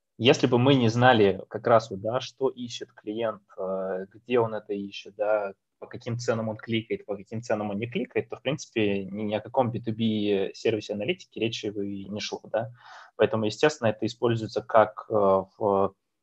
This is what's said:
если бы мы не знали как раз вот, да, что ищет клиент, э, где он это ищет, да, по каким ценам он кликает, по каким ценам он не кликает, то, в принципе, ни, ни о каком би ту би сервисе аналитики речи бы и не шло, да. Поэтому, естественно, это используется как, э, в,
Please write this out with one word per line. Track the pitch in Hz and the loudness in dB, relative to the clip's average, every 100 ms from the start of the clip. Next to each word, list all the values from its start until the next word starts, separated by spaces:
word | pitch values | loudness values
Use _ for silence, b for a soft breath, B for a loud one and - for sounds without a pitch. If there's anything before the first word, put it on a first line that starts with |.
| _ - | _ 0
если | 113 - 131 | 4 4 4
бы | 120 | 4
мы | 127 | 6
не | 139 117 | 4 4
знали | 110 127 117 101 92 - | 4 6 8 6 4 -4
как | 107 120 | -4 4
раз | 117 - | 4 2
вот, | 95 | -6
да, | 107 127 | -4 -4
что | - - 135 | -6 -6 -6
ищет | 123 120 - - | -4 -10 -12 -14
клиент, | - - 107 117 101 _ - | -14 -10 -4 -4 -6 _ -8
э, | 95 95 95 92 98 | -6 -4 -4 -6 -8
где | 110 - 123 | -14 -2 2
он | 113 | 2
это | 107 - | -2 -6
ищет, | 101 101 - - 101 | -8 -8 -12 -14 -4
да, | 104 107 101 101 _ _ | 0 0 -2 -8 _ _
по | - | -16
каким | 113 120 117 | -12 -8 -4
ценам | - 113 113 | -2 -2 -4
он | 104 | -6
кликает, | - 113 110 98 - | -4 -4 -2 -6 -6
по | 101 | -10
каким | 98 110 | -10 -10
ценам | 117 107 104 | -4 -2 -2
он | 101 | -4
не | 120 | -6
кликает, | 185 247 113 - | -6 -4 -4 -6
то, | 110 | -6
в | |
принципе, | 127 151 - - 104 98 95 | -4 -4 -4 0 2 0 -4
ни, | 101 | -6
ни | 104 | -4
о | 104 | -4
каком | 113 135 123 | -2 0 0
би | 117 | -2
ту | - | -6
би | 110 113 107 104 101 98 | -2 0 0 2 2 0
сервисе | - 120 110 - | -2 -2 0 -2
аналитики | 104 107 180 - - | -4 -4 -6 -10 -4
речи | 110 117 107 | -4 -4 -6
бы | 104 101 | -6 -6
и | 101 98 | -8 -8
не | 104 | -10
шло, | - - - | -8 -10 -6
да. | - 117 B B B B - | -4 -4 B B B B 0
Поэтому, | 107 110 107 | 2 2 -2
естественно, | - 151 - 117 | 2 2 2 0
это | 107 110 | 0 -4
используется | - 120 113 110 - | 0 0 0 -2 -6
как, | - 113 107 - - | 2 4 4 0 -4
э, | |
в, | 110 98 95 92 - 110 98 98 - _ _ | 2 4 2 0 -2 0 2 2 -2 _ _